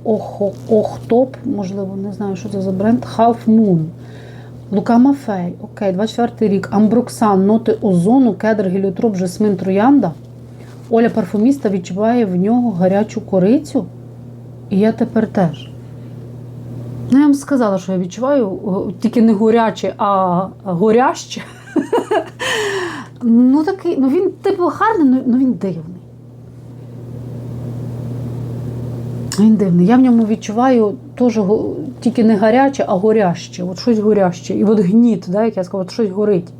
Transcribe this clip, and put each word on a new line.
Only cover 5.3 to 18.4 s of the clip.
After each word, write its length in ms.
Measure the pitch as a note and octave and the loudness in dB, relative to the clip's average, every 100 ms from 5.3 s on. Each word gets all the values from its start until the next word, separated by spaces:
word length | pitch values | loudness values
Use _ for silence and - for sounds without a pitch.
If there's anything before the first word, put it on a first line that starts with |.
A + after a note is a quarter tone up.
| G3 F3 F3+ | -4 -6 -8
окей, 320 | A3 - G3+ | -16 -4 -2
двадцять 220 | F3+ G#3+ - | 0 -2 -2
четвертий 340 | A#3+ - A3 | -4 0 0
рік. 200 | G3 F#3+ | 0 0
Амброксан, 760 | G3+ G#3+ A#3 A#3+ - A3+ F#3+ G3 | 2 4 4 0 0 2 4 4
ноти 320 | A3 A3 G#3+ | 2 2 0
озону, 520 | A3 F3+ F3 B3+ B3+ | 2 2 4 4 4
кедр, 340 | F3+ G#3+ G#3+ F#3+ | 2 0 0 0
геліотроп, 480 | F#3+ G3 F3+ A3+ F#3+ | 0 -2 0 -2 0
жасмин, 400 | F#3 - G#3+ G3 | -4 0 0 0
троянда. 560 | F#3 F#3+ A3+ C#4+ F#3+ D3 - - - - - - - | 0 2 4 4 2 -6 -16 -20 -20 -20 -20 -20 -2
Оля 200 | A3+ A#3 | 2 2
парфуміста 600 | A3+ F#3+ G#3 A3+ C#4 G#3+ | 0 -2 0 2 2 0
відчуває 560 | F#3+ F3 F3+ G#3+ B3 G#3+ | -4 -4 -2 0 2 0
в 100 | F3+ | 0
нього 360 | F#3+ A#3+ A#3+ | 2 2 0
гарячу 500 | F3+ F#3 G3 G#3+ - | 2 2 2 0 -6
корицю. 640 | - F#3+ F#3 C4+ - C4+ F3+ - - - - - - - - | -2 2 4 2 0 -4 -4 -12 -20 -18 -18 -18 -18 -18 -4
І 100 | F#3+ | 2
я 120 | G#3+ | 2
тепер 360 | A3 A#3+ A3 A3 | 2 0 0 0
теж. 420 | - F3 C#3+ - - - - - - - - - - - - - - - | 0 0 -2 -14 -18 -18 -16 -16 -16 -16 -16 -16 -16 -14 -12 -12 -10 0
Ну, 80 | C4 | 4
я 60 | D4 | 4
вам 80 | |
сказала, 440 | C#4 - C#4 A3+ F#3+ | 2 0 0 0 -2
що 140 | F#3 | -2
я 60 | F#3 | -4
відчуваю, 500 | F3+ G3 C4 C#4+ | -4 -4 0 0